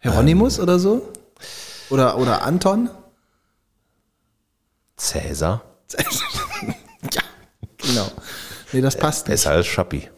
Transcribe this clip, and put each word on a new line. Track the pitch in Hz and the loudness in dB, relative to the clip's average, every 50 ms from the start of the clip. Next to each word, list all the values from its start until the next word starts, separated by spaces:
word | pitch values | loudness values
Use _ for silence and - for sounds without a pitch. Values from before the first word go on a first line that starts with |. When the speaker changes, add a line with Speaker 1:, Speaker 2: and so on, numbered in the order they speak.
Speaker 1:
Hieronymus | - 127 110 104 123 147 160 180 214 262 - - | 0 2 2 4 6 6 6 6 6 4 2 2
Speaker 2:
Ähm. | 196 | 2
Speaker 1:
oder | 175 180 180 | 4 4 4
so? | 180 196 214 247 - - - - _ _ _ _ - - - - - - - - - - | 4 4 2 0 -2 -6 -16 -20 _ _ _ _ -20 -18 -18 -18 -18 -18 -18 -18 -8 -2
Oder, | 135 135 131 123 135 127 | 2 4 4 4 4 2
oder | 127 123 113 - - | 2 2 2 0 0
Anton? | - 156 180 - 185 196 214 240 240 - - - _ _ _ _ _ _ _ _ _ _ _ _ _ _ _ _ _ _ _ _ _ _ _ _ _ _ _ _ _ _ _ _ _ _ _ _ _ _ | 0 0 2 2 2 2 2 0 -2 -4 -10 -20 _ _ _ _ _ _ _ _ _ _ _ _ _ _ _ _ _ _ _ _ _ _ _ _ _ _ _ _ _ _ _ _ _ _ _ _ _ _
Speaker 2:
Cäsar? | _ - - - 78 69 76 73 69 80 80 95 113 - - _ _ _ _ - | _ -6 -4 -4 -4 -6 -6 -4 -2 -2 -2 -2 -2 -6 -12 _ _ _ _ -6
Speaker 1:
<laughs> | - - - - - 1077 1077 1077 1077 1077 1077 1077 - 1077 - - - - - 932 _ - - - | -6 -4 -4 -2 -4 -4 -4 -6 -6 -6 -6 -8 -10 -8 -8 -10 -10 -12 -20 -20 _ -10 -8 -6
Ja, | - - - - - - _ _ _ - - _ _ | -6 -6 -6 -10 -20 -20 _ _ _ -18 -18 _ _
genau. | - 139 123 117 101 98 - - - - - - - - - - - - - | -4 0 0 0 0 -2 -6 -12 -16 -14 -14 -14 -14 -14 -16 -18 -16 -4 0
Nee, | 131 | 2
das | 131 135 131 | 2 2 2
Speaker 2:
Der | - | 2
Speaker 1:
passt | - 151 151 - | 0 -2 -2 -2
Speaker 2:
ist | - - | -4 -2
Speaker 1:
nicht. | - - - | 0 0 2
Speaker 2:
besser | - 73 | 4 4
als | 85 87 | 2 2
Schappi. | - - - 92 - - 69 - - - | 2 0 -2 -2 -2 -4 -8 -8 -10 -20